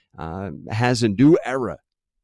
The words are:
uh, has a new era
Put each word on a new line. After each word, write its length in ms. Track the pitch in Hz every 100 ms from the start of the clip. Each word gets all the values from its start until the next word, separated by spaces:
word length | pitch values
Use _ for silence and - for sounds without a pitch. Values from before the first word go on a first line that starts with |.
| _ -
uh, 320 | 80 90 98 - -
has 320 | 110 123 123
a 60 | 117
new 300 | 98 139 170
era 340 | 117 131 113 76 _ _ _ _